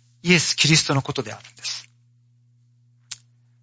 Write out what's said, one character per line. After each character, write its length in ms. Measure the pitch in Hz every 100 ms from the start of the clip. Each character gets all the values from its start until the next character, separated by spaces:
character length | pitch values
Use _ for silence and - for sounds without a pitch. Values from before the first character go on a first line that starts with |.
| _ _
イ 100 | 170
エ 60 | 175
ス・ 160 | - -
キ 100 | 147
リ 100 | 156
ス 100 | -
ト 80 |
の 80 | 139
こ 100 | -
と 100 | 139
で 100 | 107
あ 80 | 113
る 80 | -
ん 60 |
で 100 | -
す。 240 | - - - _ _ _ _ _ _ _ _ _ _ _ - - _ _ _ _